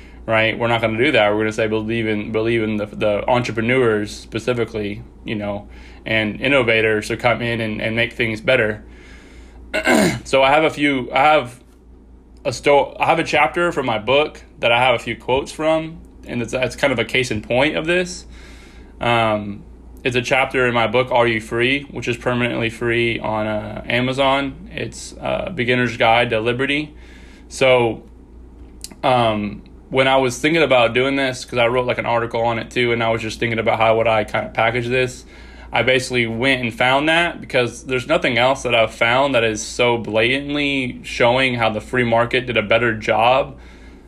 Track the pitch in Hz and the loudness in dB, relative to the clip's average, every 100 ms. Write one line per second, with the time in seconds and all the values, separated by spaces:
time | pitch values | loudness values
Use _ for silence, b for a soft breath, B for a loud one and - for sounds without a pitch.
0 | B B - 110 110 104 117 117 113 110 | B B -2 0 2 0 0 0 0 2
1 | 135 127 104 107 110 110 110 110 110 117 | 2 4 4 2 0 0 0 -2 -2 -2
2 | 110 104 101 110 113 117 107 107 104 - | -2 -2 -2 -2 0 0 0 -2 -4 -2
3 | 107 101 - 123 120 113 113 131 120 107 | -2 0 0 0 0 -4 0 2 2 2
4 | 104 - - 113 117 120 113 110 104 107 | -2 -10 -10 -8 -4 -2 -2 -4 -8 -8
5 | 120 - - 110 101 101 - B B B | -14 -16 -10 -8 -6 -8 -12 B B B
6 | - 110 107 98 131 143 113 113 110 107 | -4 -2 -2 -2 0 2 2 2 2 0
7 | 107 113 123 110 120 117 110 107 113 113 | -2 -2 0 0 -2 -4 -4 -4 -4 -2
8 | 117 - 117 110 113 131 110 107 - B | -4 -2 -4 -2 2 2 2 -2 -10 B
9 | B B B B B B - - - 240 | B B B B B B -10 -4 2 4
10 | 185 123 - 135 135 151 156 143 143 135 | 2 0 0 4 6 4 2 0 0 0
11 | 120 131 147 156 120 - - - - - | -2 2 4 4 2 -10 -20 -20 -20 -20
12 | - - - - - 123 151 143 131 - | -20 -20 -20 -10 -8 -2 4 4 4 -2
13 | 143 165 202 151 156 175 175 165 131 110 | 0 0 2 2 2 2 -2 0 -2 -2
14 | 104 139 151 - - - 123 117 127 120 | 2 2 2 -4 -20 -4 0 4 4 2
15 | - 113 - 127 - - 156 160 160 165 | -2 -8 -2 -2 -2 -4 0 0 -2 -12
16 | - - - 120 113 127 123 - 143 120 | -20 -20 -10 -6 -4 -2 -4 0 0 0
17 | 113 131 127 107 - 120 147 160 160 180 | 0 0 -2 -4 -2 0 0 0 0 0
18 | 180 - - B B B B B B B | -2 -8 -16 B B B B B B B
19 | 120 120 113 107 101 101 - - - - | 0 2 2 0 -4 -10 -14 -20 -20 -6
20 | 131 123 123 131 131 135 123 120 113 120 | -2 -2 0 0 0 0 2 2 2 2
21 | 123 123 120 113 110 117 120 139 139 127 | 2 2 2 0 -2 -2 0 0 -4 -8
22 | 123 117 - 123 120 123 117 113 120 117 | -6 -4 -2 -2 -2 -2 -4 -4 -2 0
23 | 117 110 - 110 107 107 107 107 - 120 | 0 -2 -4 -4 -2 -4 -6 -10 -4 -2
24 | 127 131 135 139 139 151 208 - 117 - | -2 0 2 2 -2 -8 -14 -10 -10 -10
25 | - - 131 127 - 120 123 123 123 113 | -16 -10 -6 -4 -4 -4 0 2 0 2
26 | 120 117 120 110 113 120 135 143 151 - | 4 4 2 0 0 -2 -2 -2 -6 -12
27 | B B B B B - 131 127 117 107 | B B B B B 0 4 6 4 -2
28 | - - - - - - - - - - | -12 -20 -20 -20 -20 -20 -20 -18 -18 -4
29 | 143 127 113 107 104 - - - - 131 | 2 4 2 0 -4 -8 -16 -20 -4 2
30 | 131 135 127 120 156 165 143 127 117 120 | 4 4 2 0 0 2 4 6 4 2
31 | 131 139 135 127 - 123 117 127 123 117 | 0 0 -2 -4 -6 0 2 2 0 -2
32 | 113 117 113 117 117 117 117 127 120 117 | 0 -2 -2 -2 0 -2 -4 -2 0 2
33 | 113 113 110 107 117 113 110 110 113 113 | 0 -2 -4 -4 -4 -2 0 2 4 4
34 | 113 110 107 113 107 - 113 123 117 127 | 2 2 0 -4 -4 0 0 0 -2 -2
35 | 127 - - B B B B - 120 131 | -2 -4 -18 B B B B -2 2 2
36 | 123 127 117 113 135 127 120 110 127 135 | 0 -2 -2 -2 0 0 -2 0 2 2
37 | 156 165 170 - - 135 120 101 127 131 | 2 2 0 -4 -4 -2 -2 -4 -6 -4
38 | 123 170 151 117 127 135 127 117 110 - | 0 -2 0 2 2 2 0 2 2 2
39 | 117 123 139 127 113 104 - - 123 117 | 2 2 2 2 2 -2 -6 0 2 0
40 | 104 110 117 135 143 147 143 139 127 120 | 0 0 0 0 -4 -4 -2 -2 -4 -8
41 | - - 120 123 131 120 113 107 - 127 | -8 0 2 2 0 0 0 -2 -4 -2
42 | 120 113 120 127 123 110 104 113 120 110 | 2 2 2 0 0 -2 2 2 2 -2
43 | 107 107 117 135 147 - B B B B | 0 2 4 2 0 -8 B B B B